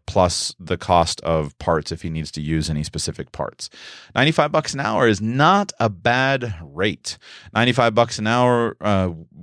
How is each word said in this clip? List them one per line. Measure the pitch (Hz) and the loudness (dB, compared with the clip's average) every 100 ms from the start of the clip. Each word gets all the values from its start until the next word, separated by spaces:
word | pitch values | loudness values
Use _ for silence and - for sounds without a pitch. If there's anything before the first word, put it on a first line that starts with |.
| - | -2
plus | 98 90 - - - | 2 2 2 -6 -10
the | 82 87 | -6 -6
cost | - 87 82 - | 2 2 2 -2
of | 80 80 73 - | -2 -2 -2 -4
parts | - 80 - | -2 0 -2
if | 82 | -8
he | 85 | -6
needs | 80 76 | -6 -8
to | 78 | -8
use | 76 80 78 | -2 -2 -2
any | 76 | -4
specific | 78 78 - - 67 | -4 -6 -6 -8 -12
parts. | - - - - - - - - | -8 -8 -8 -16 -16 -20 -20 -6
Ninety-five | 110 147 160 147 | 0 2 2 2
bucks | 156 - 139 | 0 -2 -4
an | |
hour | 110 107 117 | -2 2 4
is | 95 | 2
not | 110 131 156 202 196 - | 0 2 4 4 0 -2
a | 113 | -2
bad | 90 117 123 131 135 117 82 | 0 0 2 0 -2 -4 -10
rate. | 73 85 104 - - - - - - | -12 -4 -2 -4 -10 -16 -18 -20 -4
Ninety-five | 110 120 120 117 110 | 2 2 4 4 4
bucks | 117 - | 2 0
an | 107 | 0
hour, | 123 123 120 117 - | 2 4 2 0 -2
uh, | 104 98 92 80 82 - | 0 2 0 -4 -14 -20